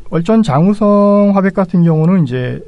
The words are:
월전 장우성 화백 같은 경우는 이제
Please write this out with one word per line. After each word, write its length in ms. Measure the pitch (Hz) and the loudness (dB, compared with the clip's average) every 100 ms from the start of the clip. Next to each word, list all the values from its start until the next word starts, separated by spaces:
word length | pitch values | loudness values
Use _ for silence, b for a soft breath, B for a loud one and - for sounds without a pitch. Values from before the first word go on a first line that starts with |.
| - | -8
월전 320 | 165 170 220 | -6 0 0
장우성 880 | 214 135 185 202 208 202 202 202 202 196 | 2 0 0 0 0 2 2 2 2 0
화백 180 | 190 | -2
같은 300 | 202 185 180 | -2 -2 0
경우는 400 | 170 156 160 190 | 2 2 0 0
이제 400 | 131 127 123 147 | -2 -4 -6 -8